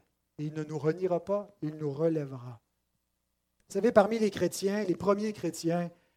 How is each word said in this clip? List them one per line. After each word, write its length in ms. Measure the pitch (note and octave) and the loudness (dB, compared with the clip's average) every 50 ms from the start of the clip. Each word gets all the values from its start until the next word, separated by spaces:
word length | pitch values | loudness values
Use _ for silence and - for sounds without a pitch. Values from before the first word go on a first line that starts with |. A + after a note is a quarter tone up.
| _ _ _ _ _ _ _ - | _ _ _ _ _ _ _ -8
et 80 | D3+ | -8
il 80 | D#3 D3+ | -6 -4
ne 100 | D#3 D3+ | -6 -6
nous 160 | D3+ D#3 D3+ | -6 -6 -2
reniera 440 | C3+ D#3 D#3+ F3+ F#3 F3+ F3 E3 - | -2 -2 -2 0 0 0 0 0 0
pas, 260 | - G3+ G3+ G3+ F#3+ - _ | 0 -2 -2 -2 -6 -12 _
il 140 | - D3+ D#3 D#3 | -8 -6 -6 -4
nous 140 | D#3 D3 | -6 -4
relèvera. » 680 | C#3 C3+ D#3+ E3 D#3+ D#3 C#3+ C3 C3+ C3 A#2+ B2 B2 A2 _ _ _ _ _ _ _ _ _ _ _ _ _ _ _ _ _ _ _ _ _ _ | -2 0 2 2 2 0 -2 -4 -8 -12 -12 -14 -14 -16 _ _ _ _ _ _ _ _ _ _ _ _ _ _ _ _ _ _ _ _ _ _
Vous 40 | - | -6
savez, 180 | G3 G3 A#3+ | 0 2 6
parmi 280 | A#3+ A3 F#3+ G#3 A3+ A#3 | 6 6 6 6 4 2
les 120 | A3 G3+ | 2 2
chrétiens, 520 | - - F3+ E3+ - - F#3+ G3 G3 G#3 G#3+ | 2 2 0 0 0 0 -2 0 0 0 0
les 120 | F#3 E3 | 0 -2
premiers 380 | - F3 F#3+ G3+ G3+ G#3+ A3 G#3 | 0 2 2 2 2 2 -2 -4
chrétiens, 580 | - - E3+ E3 - - E3 E3 F3 F3 E3+ - _ _ _ _ | -2 -4 -4 -4 -2 -2 0 0 0 -2 -4 -8 _ _ _ _